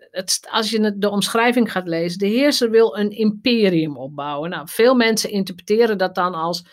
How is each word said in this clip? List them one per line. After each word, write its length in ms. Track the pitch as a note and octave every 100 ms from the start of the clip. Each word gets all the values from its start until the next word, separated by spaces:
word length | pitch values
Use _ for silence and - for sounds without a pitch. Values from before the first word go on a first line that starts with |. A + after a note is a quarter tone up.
| _
het, 360 | F3+ F#3 - -
als 200 | A3 G#3+
je 100 | A3
het, 200 | G#3+ G3+
de 80 | G3+
omschrijving 640 | G3+ G3 A#3 A#3+ B3 A3
gaat 160 | F#3+ F3+
lezen, 300 | E3 F3 F3+
de 80 | G3+
heerser 440 | A#3 C#4+ C#4+ A#3
wil 280 | A3+ A3+ G#3
een 120 | G#3
imperium 840 | G#3 G#3+ G#3+ C4 A#3+ G3 E3+ D#3 C3+
opbouwen. 540 | C#3 D3 C#3+ C#3+ E3
Nou, 180 | E3+ D3+
veel 260 | - A#3
mensen 360 | B3 A3+ A3+ G#3
interpreteren 680 | G3+ F#3+ F3 - G#3+ A#3 G3+
dat 160 | F#3
dan 200 | F#3 F3+
als, 300 | E3+ E3 F3 -